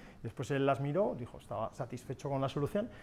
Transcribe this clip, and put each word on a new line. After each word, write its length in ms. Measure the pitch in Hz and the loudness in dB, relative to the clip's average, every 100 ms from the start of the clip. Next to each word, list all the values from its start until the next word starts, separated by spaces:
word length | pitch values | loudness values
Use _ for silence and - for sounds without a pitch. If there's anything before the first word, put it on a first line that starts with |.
| - - | -18 -10
Después 260 | - - 131 | -8 -4 0
él 160 | 139 139 | 4 6
las 140 | 135 | 4
miró, 340 | 139 147 208 - | 4 4 4 2
dijo, 220 | 120 - | -6 -10
estaba 340 | - 104 110 | -6 -2 -2
satisfecho 560 | - 135 - - 135 143 | -4 -6 -6 -6 -6 -2
con 120 | 139 | 0
la 80 | 135 | 2
solución, 420 | - 143 208 233 - | 2 2 2 0 -4